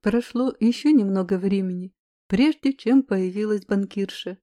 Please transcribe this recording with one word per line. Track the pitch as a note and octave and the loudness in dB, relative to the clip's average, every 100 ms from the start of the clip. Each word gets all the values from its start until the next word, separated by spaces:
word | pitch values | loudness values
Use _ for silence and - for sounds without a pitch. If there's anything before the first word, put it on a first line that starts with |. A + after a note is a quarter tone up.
Прошло | G#3+ A#3 A#3+ A#3+ B3+ - | 0 -2 -4 -4 -4 0
еще | A3 A#3+ D4 | 0 2 4
немного | D4+ G3 F#3+ F3+ F#3 | 4 4 -2 -2 -2
времени, | F#3+ G3 F#3+ F3+ F#3 _ _ _ _ | 0 -2 -4 -6 -10 _ _ _ _
прежде | G3 C#4+ D4+ C#4 | 2 2 2 -2
чем | C4+ A3+ C4+ | -2 2 2
появилась | C4 G3 F#3 F#3+ G#3+ G#3 G3 | 2 -2 -4 -4 -4 -4 -2
банкирша. | G3+ G3 G3+ G3 - - F3+ | -2 -2 -6 -8 -8 -12 -12